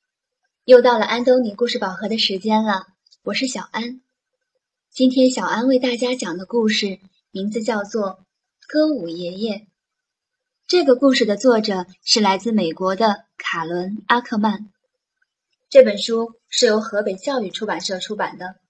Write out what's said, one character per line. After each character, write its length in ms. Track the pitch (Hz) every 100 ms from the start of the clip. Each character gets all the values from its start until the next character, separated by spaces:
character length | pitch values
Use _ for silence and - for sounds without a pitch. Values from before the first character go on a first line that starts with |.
| _ _ _ _ _ _
又 160 | - 247
到 180 | 247 233
了 60 |
安 180 | 208 233
东 220 | 247 254
尼 100 | 226
故 120 | 202 240
事 120 | 247
宝 120 | 196
盒 180 | 180 208
的 80 | 220
时 220 | 208 190
间 260 | 208 214
了， 220 | 220 190 - _ _ _
我 100 | -
是 120 | 214 262
小 220 | 220 -
安。 280 | - 240 254 _ _ _ _ _ _ _ _ _
今 220 | - 254
天 200 | 254 254
小 140 | 240
安 220 | 180 202 254
为 120 | 254
大 200 | 254 240
家 160 | 247
讲 240 | 254 190 175
的 80 | 190
故 200 | 233 214
事 320 | 214 202 185 - _ _
名 200 | 190 208
字 120 | 226
叫 220 | 220 214
做 280 | 202 226 196 185 _ _ _ _ -
《歌 220 | 302 311
舞 180 | 269 170
爷 280 | 170 175
爷》。 240 | 185 220 208 - _ _ _ _ _ _ _ _ _ -
这 160 | 359
个 140 | 277 247
故 160 | 277
事 140 | 254 214
的 100 | 202
作 240 | 262 226
者 240 | 214 185 180 - -
是 160 | 226
来 160 | 202 190
自 140 | 226
美 200 | 214 170
国 240 | - 185 190
的 300 | 226 202 _ -
卡 300 | - 175 165
伦· 300 | 175 185 214 -
阿 160 | 240
克 160 | 240 220
曼。 340 | 214 214 214 _ _ _ _ _ _ _ _ _ _
这 140 | 277
本 160 | 226 208
书 420 | - 226 226 - _
是 160 | -
由 160 | 233 214
河 220 | 214 208
北 140 | 214 190
教 260 | - 262
育 80 | 190
出 160 | - 214
版 160 | 170
社 160 | - 185
出 180 | - 202
版 220 | 175 151
的。 180 | 185 190